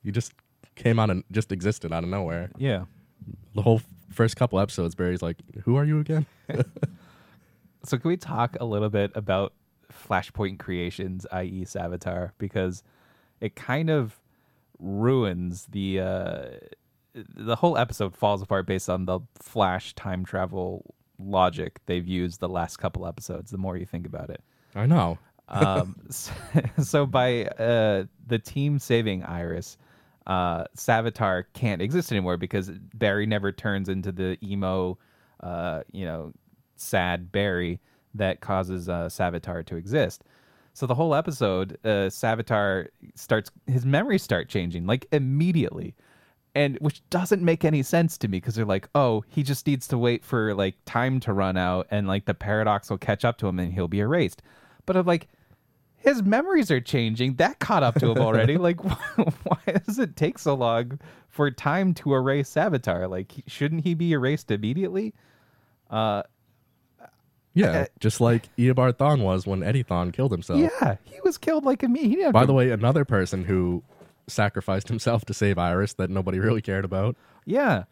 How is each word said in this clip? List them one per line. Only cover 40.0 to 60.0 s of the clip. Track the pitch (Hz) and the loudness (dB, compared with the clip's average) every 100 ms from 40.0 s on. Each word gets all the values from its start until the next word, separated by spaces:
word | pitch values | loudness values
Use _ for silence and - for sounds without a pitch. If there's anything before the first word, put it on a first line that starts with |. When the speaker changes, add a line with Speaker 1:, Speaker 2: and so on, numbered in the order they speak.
| 90 - _ _ _ _ _ | 0 -4 _ _ _ _ _
Speaker 2:
So | - 127 | -8 -2
the | 127 | 0
whole | 165 | 2
episode, | 147 165 139 110 92 95 - | 2 0 0 0 0 -2 -4
uh, | 110 101 95 | 0 0 0
Savitar | - 120 113 110 107 101 95 - _ - | -2 -2 -2 0 2 2 0 -4 _ -20
starts, | - - 110 104 - - | -20 0 0 0 -14 -2
his | 127 127 | 0 2
memories | 143 254 196 | 2 2 0
start | - 92 - | 2 -2 0
changing, | 104 87 85 | -4 -2 -4
like, | 87 127 - | -2 -2 0
immediately. | 151 131 139 175 170 120 - 170 - _ _ _ _ _ 143 | 0 2 2 2 2 0 -2 -12 -14 _ _ _ _ _ 0
And | 143 131 | 0 2
which | 151 - _ | -2 -4 _
doesn't | 175 180 202 | -2 2 2
make | 175 165 | 4 4
any | 160 151 | 4 2
sense | 131 170 165 - | 2 2 2 0
to | 107 | -4
me, | 92 | -2
'cause | 120 | -4
they're | 110 | -2
like, | 107 98 - | 0 0 2
"Oh, | 143 131 110 - | 2 4 2 -2
he | - | -2
just | 135 139 - | -2 -2 0
needs | 135 - | -2 0
to | 127 | 2
wait | 120 120 | 2 0
for, | - 123 107 | 0 0 0
like, | 101 95 - - | 2 0 -2 -4
time | 117 127 131 | 0 0 0
to | 120 | 0
run | 98 95 92 | 0 2 2
out | 90 92 - | 2 0 0
and, | 104 98 | -2 0
like, | 98 - | -2 -2
the | |
paradox | 95 104 107 110 101 - | -4 0 0 2 0 -2
will | 98 | -6
catch | - 101 | -2 0
up | 120 117 | 0 0
to | 101 | -2
him | 90 | -2
and | 90 | -2
he'll | 90 87 | -2 -2
be | 98 | 0
erased." | 104 170 95 - _ - _ _ - | 2 2 0 -4 _ -20 _ _ 0
But | 185 | 2
I'm | 180 | 4
like, | 170 - _ _ _ _ _ _ _ | 2 -2 _ _ _ _ _ _ _
"His | 262 262 | 2 4
memories | 196 220 349 359 208 | 4 2 4 2 4
are | 131 | 2
changing. | - 139 113 113 131 127 | 2 0 0 2 0 2
That | 180 - | 2 2
caught | - 202 | 0 4
up | 127 127 | 4 4
to | 123 | 4
him | 113 | 4
already. | 113 113 117 160 | 4 6 4 4
Speaker 1:
<laughs> | |
Speaker 2:
Like, | 175 170 | 2 2
<laughs> | |
why, | 190 139 - - 165 - | -2 -4 -2 0 0 0
why | - 175 - 180 | 0 0 2 0
does | - | -2
it | 220 | -2